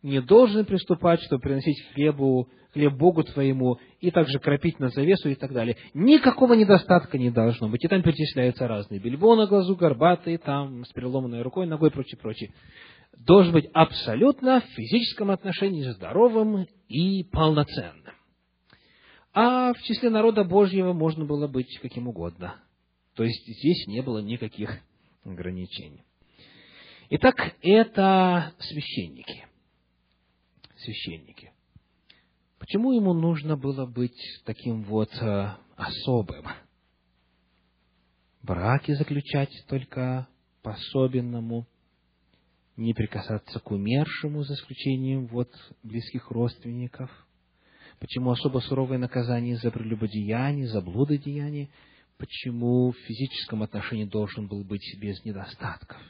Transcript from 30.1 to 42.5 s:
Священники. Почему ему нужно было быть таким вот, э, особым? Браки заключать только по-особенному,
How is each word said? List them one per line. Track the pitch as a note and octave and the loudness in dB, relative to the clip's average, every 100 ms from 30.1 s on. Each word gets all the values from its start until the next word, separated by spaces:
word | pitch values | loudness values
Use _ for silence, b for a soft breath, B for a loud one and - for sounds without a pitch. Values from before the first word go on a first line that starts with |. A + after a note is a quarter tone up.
| _ _ _ _ _ - | _ _ _ _ _ -20
Священники. | _ - G#2+ - E2 - - - _ _ - _ _ _ b b _ _ _ | _ -14 -12 -12 -14 -18 -20 -20 _ _ -20 _ _ _ b b _ _ _
Почему | - G3 B3 | -6 -2 2
ему | B3 G3 | 2 2
нужно | E3+ E3 D#3+ D3+ D3 | 2 0 -2 -4 -4
было | C3+ C3+ B2+ | -4 -6 -8
быть | A#2+ B2 - - - | -4 -6 -6 -18 -14
таким | - A2 B2+ A2+ | -12 -10 -8 -8
вот, | G#2 A2 G#2+ - | -4 -2 -4 -4
э, | A2 G2+ G2 - _ - | -4 -2 -4 -10 _ -14
особым? | - - - B2 F#2+ - - - _ _ _ _ _ _ _ _ _ _ _ _ _ _ _ _ _ _ | -12 -8 -2 0 -2 -10 -14 -16 _ _ _ _ _ _ _ _ _ _ _ _ _ _ _ _ _ _
Браки | G#2 F2 G2 C3+ - | -8 -4 0 0 -2
заключать | C#3 D3+ C#3+ - C#3+ C#3 - _ | -4 -4 -6 -4 -4 -4 -8 _
только | C3+ C3 - B2+ B2+ B2+ _ _ _ | -8 -8 -8 -6 -6 -10 _ _ _
по-особенному, | A2+ G#2+ - C3+ C3 C3 A#2+ A#2+ A2+ A#2 A#2 _ _ _ _ _ _ _ _ | -14 -12 -6 -2 0 0 -4 -8 -8 -8 -10 _ _ _ _ _ _ _ _